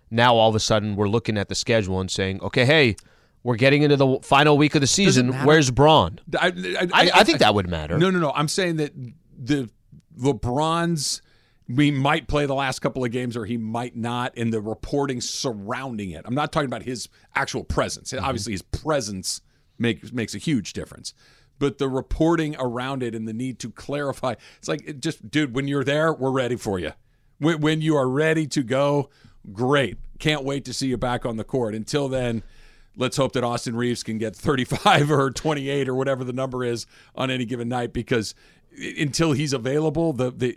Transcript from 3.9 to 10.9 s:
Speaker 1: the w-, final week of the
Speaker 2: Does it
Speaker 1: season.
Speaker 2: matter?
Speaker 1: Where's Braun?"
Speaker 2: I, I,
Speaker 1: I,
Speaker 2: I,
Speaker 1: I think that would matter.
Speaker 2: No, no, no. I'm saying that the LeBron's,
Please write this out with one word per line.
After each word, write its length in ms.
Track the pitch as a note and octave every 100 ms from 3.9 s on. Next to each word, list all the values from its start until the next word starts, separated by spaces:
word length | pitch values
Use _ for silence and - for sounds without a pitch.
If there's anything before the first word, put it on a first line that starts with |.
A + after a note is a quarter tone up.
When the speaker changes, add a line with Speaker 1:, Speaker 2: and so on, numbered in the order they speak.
| C#3
Speaker 1:
the 80 | C3+
w-, 160 | C3
final 360 | - C#3 D3+ D3
week 160 | D3+ D#3
of 60 |
the 60 | C3
Speaker 2:
Does 40 |
it 20 | F#3+
Speaker 1:
season. 340 | G3 B2+ B2
Speaker 2:
matter? 140 | C3 C#3+
Speaker 1:
Where's 220 | D#3+ C3
Braun?" 500 | A#2+ D3+ D3+ F2 - - D3
Speaker 2:
I, 80 | E3+
I, 20 |
Speaker 1:
I, 380 | F3+ F3+ F3+ F3+
Speaker 2:
I, 180 | F3 - F3+
Speaker 1:
I 80 |
think 160 | G#3+ D#4+
that 140 | G#2+
would 140 | G#2 F2+
matter. 300 | E2 D2+ D3+
Speaker 2:
No, 120 | F#3
no, 100 | F3+
no. 120 | D3+
I'm 160 | C#3+ D3+
saying 300 | - F3+ D#3+
that 160 | D3 C#3 A#2+ - _ -
the 320 | A#2+ D3 A#2 _ _ - _ D#3+
LeBron's, 1040 | C3 B2 B2 B2+ D#3 E3 E3+